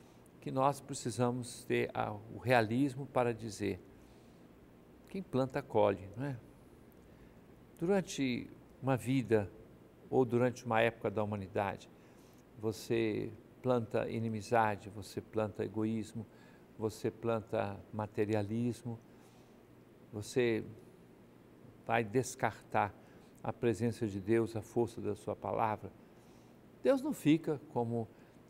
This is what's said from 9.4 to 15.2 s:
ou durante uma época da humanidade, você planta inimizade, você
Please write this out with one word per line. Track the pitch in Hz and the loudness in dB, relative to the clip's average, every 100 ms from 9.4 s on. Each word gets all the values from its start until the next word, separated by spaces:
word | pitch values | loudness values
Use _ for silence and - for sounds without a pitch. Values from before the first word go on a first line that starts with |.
| 98 - - - - - - | 2 -6 -20 -20 -20 -20 0
ou | 127 | 2
durante | 123 120 123 117 | 4 4 2 0
uma | 120 113 | 0 4
época | 117 - 110 | 4 2 -2
da | 101 | 0
humanidade, | 104 104 95 104 98 - - - - - - - - - | 0 -2 -4 -2 -2 -4 -12 -20 -20 -20 -20 -20 -20 -6
você | 107 107 - 117 110 104 104 104 - - | -4 -4 0 0 2 0 -4 -8 -18 -6
planta | 127 123 113 113 - | 0 0 0 -2 -2
inimizade, | 113 113 110 101 117 110 98 101 | -2 -2 -4 2 4 4 0 -6
você | 104 95 - | -12 -10 -10